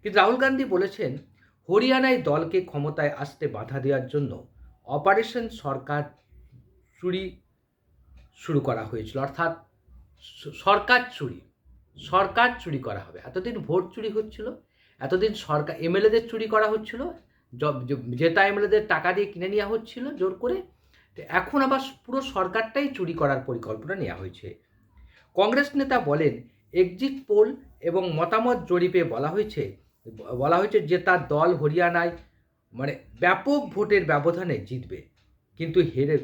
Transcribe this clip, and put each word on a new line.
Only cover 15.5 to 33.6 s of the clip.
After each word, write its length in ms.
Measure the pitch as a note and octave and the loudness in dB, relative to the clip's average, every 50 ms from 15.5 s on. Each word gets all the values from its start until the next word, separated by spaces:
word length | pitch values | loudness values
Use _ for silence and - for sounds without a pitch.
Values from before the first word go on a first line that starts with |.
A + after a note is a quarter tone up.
| D3+ D3 D3 - - | 0 0 0 -2 -6
এমএলএদের 540 | - D#3+ E3 F3+ G3 G#3 G#3+ A3 A3+ A3+ - | -4 -2 0 2 4 4 6 4 4 0 0
চুরি 180 | A3+ A3 A3 | -6 -6 -4
করা 220 | G#3+ A3 G#3+ G#3+ G#3+ | 2 2 2 4 4
হচ্ছিল, 340 | G#3+ A3 G#3+ - - A#3+ C#4+ F4 E4+ - _ _ _ _ _ _ A#2+ | 0 -2 -4 -8 -8 -8 -8 -8 -8 -12 _ _ _ _ _ _ -8
জ-, 280 | B2 D3 D3+ C#3 B2+ B2 | -2 -2 -2 -2 -2 -4
জ-, 280 | B2 C#3+ B2+ A2+ A#2+ B2 | -4 -6 -6 -4 -8 -2
জেতা 320 | A#2+ E3 E3 E3 G3+ G3 | 2 2 4 4 4 4
এমএলএদের 400 | G3+ G3+ G3+ G#3 G3 G#3+ G#3+ G#3+ | 4 4 0 2 2 2 2 2
টাকা 260 | - F3 D#3 D#3 F3 F#3 | 2 -2 0 0 0 0
দিয়ে 180 | G3+ G3+ G3 | 0 -2 -2
কিনে 160 | - E3+ F3+ | -4 -6 -6
নেওয়া 200 | F#3+ G3+ G#3 G3+ | -2 -2 -2 0
হচ্ছিল 480 | G3+ A3+ A3 A3+ - - A#3+ B3 C#4+ D4 | 0 -4 -6 -6 -10 -12 -10 -10 -10 -4
জোর 180 | - F#3 F#3+ F#3 | -2 -2 -2 -2
করে। 260 | - A#3 B3+ F#4 F#4+ - - _ _ _ _ _ _ _ _ _ | -4 -4 -4 -2 -4 -6 -12 _ _ _ _ _ _ _ _ _
তো 80 | - - | -18 -10
এখন 340 | - D#3 F#3 F3+ - - C#4 | -2 -2 -2 0 2 0 2
আবার 180 | C4+ C4 C4+ C4 C4 - - _ _ | 2 4 2 0 0 -6 -12 _ _
পুরো 160 | - B3 C4+ | -6 -4 -4
সরকারটাই 680 | C4 - - G3 F#3 F3+ F#3 A3 A3 A3 - C#4 C#4+ | -4 -4 -2 -2 -2 0 -2 -4 -4 -2 -2 -2 -2
চুরি 260 | C4+ - - F#3 E3 E3 | -2 -4 -4 -6 -6 -2
করার 280 | D#3+ D3+ C#3+ C3+ B2+ | 0 0 0 0 0
পরিকল্পনা 540 | B2+ - B2 A#2 - G#2+ A2 A2 A2+ D3+ G3 | -2 -6 -6 -6 -6 -8 -8 -8 -6 -8 -6
নেওয়া 200 | G3 D#3 F#2+ E2+ | -6 -6 -6 -6
হয়েছে। 440 | F2+ F#2+ F#2 - - - F#2+ - _ _ _ _ _ _ _ _ - - - _ _ _ _ _ | -8 -10 -12 -12 -14 -16 -16 -16 _ _ _ _ _ _ _ _ -20 -20 -20 _ _ _ _ _
কংগ্রেস 420 | F#3 G3 G#3+ B3 C#4 C#4 C#4 - | 2 2 4 4 2 0 2 0
নেতা 240 | C#4 C4+ C4+ C4 B3 | -2 0 2 0 0
বলেন, 500 | - C#3+ C#3+ D3+ D#3+ C#3+ A#2+ - - - _ _ _ _ - | 2 2 0 2 2 2 0 0 -12 -18 _ _ _ _ 2
এক্সিট 540 | F3 F#3 F3 F3+ G3+ C4 C#4 C4+ - - | 2 2 2 2 -4 -4 -4 -4 -6 -4
পোল 280 | - G#3 G#3 G#3+ B3 C4+ - - - - _ | 2 6 6 6 4 2 -8 -14 -20 -20 _
এবং 320 | - E3+ E3 F#3+ F#3 F3+ D#3 | -4 0 0 0 0 0 0
মতামত 440 | D#3+ E3+ E3+ A3 A3 A#3 B3 A#3+ - - - | 0 0 2 2 2 2 2 0 0 0 0
জরিপে 340 | F3 F3+ F3 F3+ F#3 F3+ D#3 | 2 2 2 4 2 2 2
বলা 240 | A#2 A2 A#2 C#3+ | 2 -2 -2 -2
হয়েছে 580 | D3+ E3+ G#3 G#3 G#3+ - D3+ A2 G2 G2+ _ _ _ _ _ _ | -2 0 -2 -2 -2 -4 -6 -6 -6 -8 _ _ _ _ _ _
ব-, 300 | A#2 A2 G#2+ - G2 B2+ | -20 -18 -16 -12 -10 -4
বলা 220 | B2 C#3 D3 E3+ | -2 2 2 4
হয়েছে 220 | F3+ G3+ G#3 G#3+ G#3 | 2 2 2 2 0
যে 180 | E3 D3+ F3+ | 2 2 0
তার 300 | F3 F3+ F#3+ F3+ F3 C3+ | 2 4 2 2 2 2
দল 260 | - D3+ D3 D#3+ F3 F3+ | 0 2 4 4 4 2
হরিয়ানায় 580 | D3 D3+ D3 D#3 F3 F3 F3 F3 E3+ F3 E3+ E3+ - - _ _ _ _ _ _ _ _ _ - | 2 0 0 2 4 2 4 2 2 0 0 -4 -8 -18 _ _ _ _ _ _ _ _ _ -8
মানে 260 | A#2 C3+ D3 D3 - - - - - | -6 -6 -6 -6 -8 -14 -20 -6 2
ব্যাপক 500 | F3 F#3 F#3+ F#3+ - C4+ C#4+ D4 | 4 4 4 4 2 0 0 0